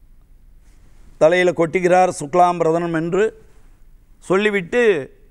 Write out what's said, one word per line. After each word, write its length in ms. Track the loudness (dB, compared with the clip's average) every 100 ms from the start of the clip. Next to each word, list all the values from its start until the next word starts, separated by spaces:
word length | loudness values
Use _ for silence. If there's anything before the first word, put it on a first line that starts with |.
| -20 -20 _ -20 -20 -20 -20 -20 -20 -20 -20 -2
தலையில 340 | 2 2 2
கொட்டுகிறார், 600 | 0 -2 0 2 2 2 -2
"சுக்லாம் 400 | -4 0 2 2
பிரதனம்" 340 | -2 -2 -2
என்று 520 | -4 -4 -2 -4 -6 -20 -20 -20 _ -20 -20 _ _
சொல்லிவிட்டு 640 | -4 0 0 -2 -2 0 0 0 -6 -18 _